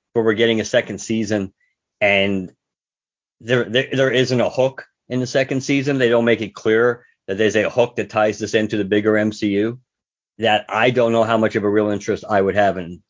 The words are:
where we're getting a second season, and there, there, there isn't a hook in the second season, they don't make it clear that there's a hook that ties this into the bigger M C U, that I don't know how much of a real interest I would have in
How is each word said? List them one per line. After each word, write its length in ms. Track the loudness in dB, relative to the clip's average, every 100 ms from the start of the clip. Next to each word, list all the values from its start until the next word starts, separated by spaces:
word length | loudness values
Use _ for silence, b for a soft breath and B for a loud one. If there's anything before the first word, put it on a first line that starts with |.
| _
where 120 | 0
we're 100 | 0
getting 260 | 2 2 0
a 60 | 0
second 320 | -2 -2 -8
season, 560 | -6 -4 -2 -4 -4 -10 _ _ _ _
and 540 | 0 2 0 -2 -6 -14 _ _ _ _ _ _ _ _
there, 240 | -2 0
there, 240 | 0 -2 -2
there 200 | 0 2
isn't 300 | 2 2 2
a 100 | 0
hook 340 | 0 -2 -2 -16 _ _
in 120 | -6
the 60 | -2
second 360 | -2 -2 -2
season, 340 | -2 -2 0 0
they 140 | 2
don't 160 | 2 2
make 160 | 0
it 120 | -2
clear 520 | -6 0 2 2 0 b b -10
that 120 | -2
there's 160 | 0
a 160 | 2 0
hook 240 | 0 -2
that 160 | -2 -4
ties 300 | 0 0 -2
this 140 | -2
into 220 | -2 0 -2
the 80 |
bigger 320 | 0 0 2 2
M 140 | 0
C 200 | -2 -2
U, 280 | 0 -2 -6 _ _ _ _ _ -4
that 260 | 0 0 -2
I 220 | 0 0
don't 220 | 2 2
know 100 | 2
how 140 | 2 2
much 180 | 0
of 80 | 0
a 80 | 0
real 200 | 2 0
interest 340 | -2 -4 -6 0
I 120 | 0
would 160 | 2 2
have 200 | 0 0
in 260 | -8 -14